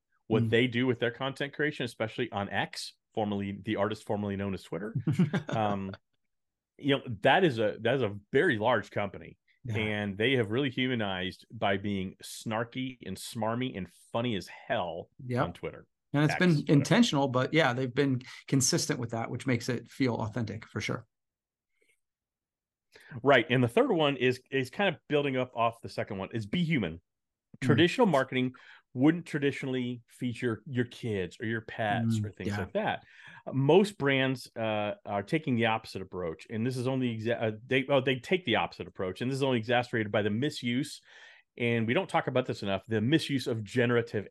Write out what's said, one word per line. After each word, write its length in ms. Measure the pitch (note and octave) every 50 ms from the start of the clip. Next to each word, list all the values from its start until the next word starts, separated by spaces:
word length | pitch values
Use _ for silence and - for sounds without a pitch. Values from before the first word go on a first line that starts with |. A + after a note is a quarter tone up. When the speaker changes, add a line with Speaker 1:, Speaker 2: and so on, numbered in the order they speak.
| _ _ _ _ _ -
Speaker 1:
what 160 | A2 A2 A#2
Speaker 2:
Mm. 60 | A2
Speaker 1:
they 160 | A#2 A2+ B2+ B2+
do 180 | A2+ A#2+ B2+ C3
with 120 | B2 -
their 120 | B2 A#2
content 420 | A#2 - C3 C#3 C3+ - D3 C#3 -
creation, 300 | - D3+ D3+ D3 - C#3
especially 460 | A#2 - - A2 G#2+ - - B2+ -
on 180 | - G2+ G2+ F#2+
X, 440 | F#2+ G2+ C#3+ E3+ - - - - - _ _ _ -
formerly, 440 | A2+ A2 G#2 G#2 G2+ G2+ G2 G2 G2+ F#2+
the 100 | A2 G#2+ F#2
artist 280 | G2+ G#2+ G#2+ - -
formerly 320 | - A2+ G#2 G#2 G2+ G2 F#2+
known 160 | G2+ G2+ F#2+
as 100 | F2+ -
Twitter. 320 | - - E2 G2 A3 A#3 C3 - - B2+ - F3+
Speaker 2:
<laughs> 260 | D3 - F#3 - -
Speaker 1:
Um, 420 | - A#2 G#2+ G#2 G2+ G2 G2 F#2+ G2 - _ _ _ _ _ _ _ _ _ _ _ _ _ _ _ -
you 140 | - C#3+ C#3
know, 60 | C3 - C3+ A#2 - -
that 200 | C3+ C#3 F3+ G3
is 160 | E3 B2 A2
a, 160 | A2 G#2 - -
that 140 | A2 A2+ C3
is 60 | C#3 B2
a 120 | G2+ G2+ G2+ - _
very 260 | - C3+ E3 F#3+ C3 G#2
large 320 | G#2+ A#2+ B2+ G#2+ G2+ -
company. 480 | - A2+ G#2 G2 - - E2 D#2+ E2 _ _ _ _ _ -
Speaker 2:
Yeah. 100 | B2 G#2+
Speaker 1:
And 420 | A#2 G#2+ G#2+ G#2+ G#2 G#2 G2+ F#2+ G2
they 160 | A2 B2 C3+
have 180 | B2 A2+ G2
really 180 | G#2+ B2 D3 C3+
humanized 760 | - - B2+ B2+ C3 A#2 G#2+ G2 F#2+ F#2 F#2 F#2 F2+ - - -
by 240 | - A2 A2 G2+ G2+
being 400 | G2 G2 G#2 G2+ G2 F#2 F#2+ - - -
snarky 720 | - - - - B2 A2 A2 A#2+ A#2 - C3 C3 C3 C3 A#2+ -
and 120 | - F#2+ -
smarmy 580 | - - - A#2 A2 A2 A2+ A#2+ B2+ C3 - F#2+
and 100 | F#2 - _ _ _ _ -
funny 220 | A#2 A#2+ B2 A2 F#2
as 100 | E2+ - - - - -
hell 420 | - A2 F#2 F2 D#2+ F2 - - _ - C#3
Speaker 2:
Yep. 180 | B2 B2 A#2+ D3
Speaker 1:
on 80 | E3+ -
Twitter. 320 | - - D#2+ D2 - - _ _ _ _ _ -
Speaker 2:
And 100 | - D3+
it's 100 | D3 -
Speaker 1:
X, 40 | -
Speaker 2:
been 100 | F3+ F3+ E3
Speaker 1:
whatever. 160 | C#3+ D3 -
Speaker 2:
intentional, 560 | D#3+ C#3+ C#3+ - E3+ A3 A#3 - - C#3+ C#3 C#3
but 260 | A#2+ B2+ B2+ C3 -
yeah, 200 | D#3 D#3 C3 A#2+
they've 200 | B2+ C3+ B2+ A#2
been 280 | C#3 C#3+ C#3 C3 B2 - - - - - -
consistent 500 | - C3+ - - - C3 - - C#3 A#2+
with 100 | A#2+ A2+
that, 180 | - A2+ A2+ A#2
which 160 | B2+ A#2 -
makes 220 | C#3 B2+ A2+ - -
it 240 | B2 A#2 A#2 -
feel 240 | - - C3+ B2+ A2+
authentic 500 | - A#2 A2+ G#2+ B2+ A#2 G#2+ G2+ G#2+ - -
for 100 | - G#2
sure. 260 | - - - - - _ _ _ _ _ _ _ _ _ _ _ _ _ _ _ _ _ _ _ _ _ _ _ _ _ _ _ _ _ _ _ _ _ _ _ _ _ - - - - - A2+ A#2+
Speaker 1:
Right. 220 | C3 C#3+ B2 A2 -
And 140 | A#2+ C3+ B2
the 40 | A#2
third 240 | - A3 C4+ C#4
one 260 | G#3 E3 D3+ C#3+ C#3+ A#2+
is, 220 | A#2+ C3 A#2+ - - -
is 180 | C3+ C3+ C3 B2
kind 200 | - - G3+ G3
of 60 | D#3 - _ -
building 300 | C#3+ D3 C#3+ C#3+ C3 B2+
up 140 | B2+ B2 -
off 260 | - A2+ A#2 A2+ -
the 80 | - G#2
second 280 | - - A2 - A2 F#2+
one, 120 | F#2+ - -
is 120 | A#2 G#2+
be 180 | G2+ C#3+ F3 F3
human. 300 | D3+ E3 C3 G2+ E2 D#2+
Speaker 2:
Mm. 720 | E2+ - _ _ _ _ _ _ _ _ _ - - -
Speaker 1:
Traditional 420 | B2+ - A2 E3 F3 - - B3 G3+
marketing 460 | D#3 C3+ C3 - C3+ B2+ B2+ B2+ B2+ - - - - - _ _ -
wouldn't 300 | B2+ C3 D#3 D#3+ F3 E3+
traditionally 760 | - - D3+ C#3 C#3 C3 - - C3+ C3 C3 B2 B2 B2 A#2+ - _
feature 540 | - - - B2 A2+ - B2+ B2 A2+ G#2 -
your 200 | - C3 A#2+ A#2+
kids 520 | A#2+ - - - A#2+ G#2+ G2 F#2 F2 - -
or 60 | A#2
your 160 | A2 A2+ A2+
pets 580 | A2 - - - A2+ G#2 G2+ G2 A2+ A2+ A2+ A2
Speaker 2:
Mm, 60 | G#2
Speaker 1:
or 60 | G#2
things 180 | F#2 - F#2+ G2+
Speaker 2:
yeah. 80 | G2+ G2+
Speaker 1:
like 140 | F#2 E2+ -
that. 300 | G3+ A3+ D3 F#2+ - - - - - - - - - -
Uh, 60 | - -
most 460 | C3 C3+ C#3 D#3 F#3+ G#3+ G#3 - -
brands, 500 | C#3 C#3 C3+ C3 C3+ C3 C3+ B2+ - - - -
uh, 360 | A2+ A2 G#2+ G#2+ G#2 G#2 G2+ - -
are 160 | - G#2 G2+
taking 340 | G2+ - - D#3+ D#3+ D3+ B2
the 120 | A2+ A2+ A2+
opposite 340 | A2 A2+ - - - G2+
approach, 460 | F#2 F2 - F#2 F2+ E2 D#2 - - -
and 160 | A#2 G#2+ A2+
this 100 | C3 B2+
is 120 | C3 A#2 C3
only 280 | C3+ C3 B2+ B2 A2+ A2+
exa-, 240 | G#2+ A2+ A#2 A2+
uh, 100 | A#2 A2+ G#2+ G#2+ A#2 B2+
they, 180 | C3 C3+ C3 C3+
oh, 140 | C#3+ C3+
they 140 | B2 C#3 C3
take 300 | B2+ - - F#3+ F3+ -
the 100 | - G#2+
opposite 320 | G2+ F2 E2+ - - F#2 E2+
approach, 340 | - - G2 F#2 F#2 -
and 80 | A#2+ B2
this 60 | C#3 C3
is 60 | C#3
only 160 | C3+ B2+ A#2+
exacerbated 520 | A2 A2+ A#2+ A#2+ A#2+ - - A#2 A2 G#2
by 120 | G#2 A2+ G#2
the 60 | G#2
misuse, 680 | G#2 A2 C3+ D3+ D3 - - A#2+ A#2+ B2+ D3+ - - - _ _ - - - - - - _ _ _ -
and 280 | B2 A#2 A#2 A#2 A2+
we 80 | G#2+ B2
don't 160 | F#3 G3 -
talk 160 | - E3 - -
about 200 | C3 B2+ B2+ -
this 160 | A#2 - -
enough, 180 | G2+ G2 F#2+ - -
the 140 | A2+ G#2+
misuse 440 | G#2+ B2 D#3 D#3+ - - C#3+ C3 -
of 180 | A2+ A2+ A2+ G#2+
generative 640 | G2 - B2+ A#2+ A#2+ A#2+ A#2 A#2 - - G#2+ G2 -